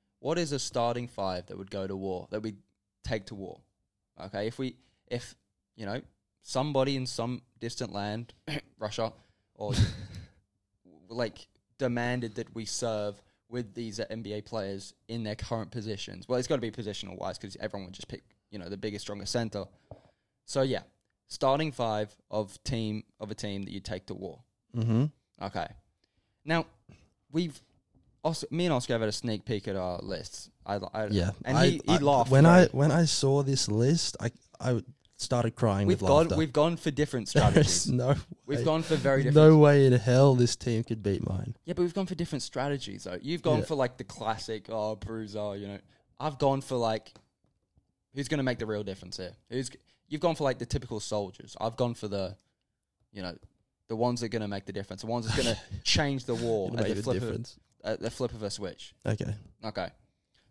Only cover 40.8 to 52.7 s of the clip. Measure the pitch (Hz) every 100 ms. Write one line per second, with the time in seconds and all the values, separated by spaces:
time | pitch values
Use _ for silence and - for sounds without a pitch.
40.8 | 117 110 101 95 - 92 110 - 165 175
41.8 | 175 196 185 160 165 139 - 135 139 143
42.8 | 117 98 92 90 135 165 165 151 - 147
43.8 | 123 - - - 110 110 - 110 - 110
44.8 | 107 107 110 113 107 107 104 101 101 101
45.8 | - _ _ _ 151 139 143 135 - 127
46.8 | 113 110 - - _ _ _ _ _ _
47.8 | _ _ _ 135 135 151 131 120 110 104
48.8 | 98 92 90 - 90 - _ 123 131 -
49.8 | _ _ _ 147 170 156 139 123 120 127
50.8 | 120 110 - 107 95 - - - 113 113
51.8 | 120 117 107 98 95 101 _ _ _